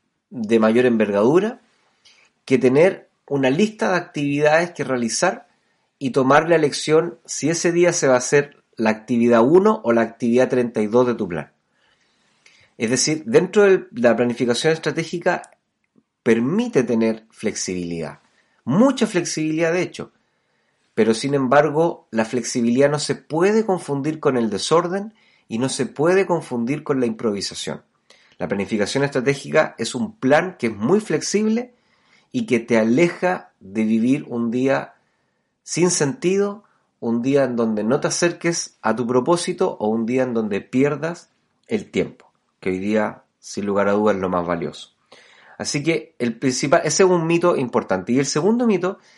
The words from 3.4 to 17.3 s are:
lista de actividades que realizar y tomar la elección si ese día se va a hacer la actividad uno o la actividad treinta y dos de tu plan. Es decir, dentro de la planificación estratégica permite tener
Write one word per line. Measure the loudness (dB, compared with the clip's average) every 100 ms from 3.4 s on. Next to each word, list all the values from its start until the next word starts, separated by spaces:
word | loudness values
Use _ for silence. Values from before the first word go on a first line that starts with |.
| 0
lista | 2 0 -2 -2
de | -2
actividades | -4 -6 -4 0 2 2 0
que | -4
realizar | -4 -2 -2 0 -2 -2 -10 _ _ _ _ -10
y | -4
tomar | 0 4 4 4
la | 2
elección | 2 -2 0 2 2 -6
si | -14 -6 -4
ese | -2 0
día | 2 2
se | 2 2
va |
a | 2
hacer | 2 0 0 -6 _ -2
la | -2
actividad | -2 -2 0 4 6
uno | 6 6 4 2
o | 0
la | 0
actividad | 0 -2 0 2 2
treinta | 2 0 -2
y | 0
dos | 2 2
de |
tu | 0 -4
plan. | -6 -10 _ _ _ _ _ _ _ _ _ _ _ _ -6
Es | -2
decir, | -2 -2 -4 0
dentro | 2 2 4
de | 4 4 0
la | 0 2 4
planificación | 0 0 -2 0 0
estratégica | -2 -4 -6 -6 -4 -2 -4 -6 _ _ _ _ _ _ _
permite | 0 0 0 -2 0 0
tener | 0 2 0 -2 -10